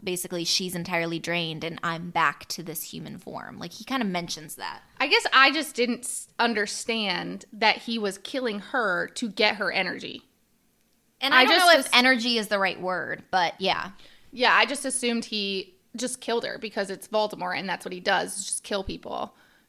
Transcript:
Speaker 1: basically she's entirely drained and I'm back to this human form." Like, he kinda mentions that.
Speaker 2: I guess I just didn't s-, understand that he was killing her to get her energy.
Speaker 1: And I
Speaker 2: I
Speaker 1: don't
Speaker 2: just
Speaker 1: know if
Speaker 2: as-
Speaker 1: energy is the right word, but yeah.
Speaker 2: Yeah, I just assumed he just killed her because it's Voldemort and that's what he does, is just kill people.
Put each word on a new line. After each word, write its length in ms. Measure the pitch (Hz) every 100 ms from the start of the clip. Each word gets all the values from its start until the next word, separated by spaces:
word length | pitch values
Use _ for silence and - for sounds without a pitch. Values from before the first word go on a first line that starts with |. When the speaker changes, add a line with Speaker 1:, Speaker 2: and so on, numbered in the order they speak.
Speaker 1:
basically 400 | 208 180 180 175
she's 300 | 170 - 180
entirely 440 | 170 180 175 165 165
drained 460 | 165 175 165 156
and 160 | 165 170
I'm 280 | 170 165 175
back 340 | 170 151 - -
to 140 | -
this 200 | 165 147
human 340 | - 160 151 147
form." 420 | - - - -
Like, 140 | 170
he 120 | -
kinda 200 | 220 262
mentions 520 | 208 180 170 160 156 -
that. 260 | 95 - - -
Speaker 2:
I 60 | 285
guess 180 | 440 -
I 180 | 254 269
just 240 | 294 285
didn't 260 | - 240 233
s-, 240 | - - - -
understand 1080 | 233 214 208 - - 226 208 175 175 190 -
that 240 | 214 220 233
he 200 | - 226
was 200 | 208 196
killing 400 | - 269 247 202
her 500 | 185 269 214 175 -
to 160 | - 233
get 260 | 190 214 208
her 160 | 190
energy. 520 | - 180 175 - - - _ _ _ _ _ _ _ _ _
Speaker 1:
And 100 | 277
I 80 | 285
Speaker 2:
I 40 |
Speaker 1:
don't 100 | 254
Speaker 2:
just 120 | 349 349
Speaker 1:
know 140 | 311
if 60 | 262
Speaker 2:
as- 40 |
Speaker 1:
energy 420 | 240 254 254 240 233
is 120 | 208
the 100 | 202
right 200 | 190 -
word, 460 | 180 180 135 - -
but 280 | 190 170 -
yeah. 340 | 190 85 185 - - - -
Speaker 2:
Yeah, 240 | 233 240
I 120 | 190 226
just 180 | 277
assumed 400 | 269 254 240 233
he 480 | 226 214 196 190 - _ _ 226
just 240 | 247 -
killed 240 | - 233
her 140 | - -
because 320 | 220 220 196
it's 180 | 190 -
Voldemort 500 | 214 208 196 180 156
and 80 | 190
that's 160 | 170
what 100 | 180
he 60 | 180
does, 360 | 185 185 180 -
is 80 |
just 180 | - -
kill 220 | - 202
people. 500 | 190 165 - - - - _ _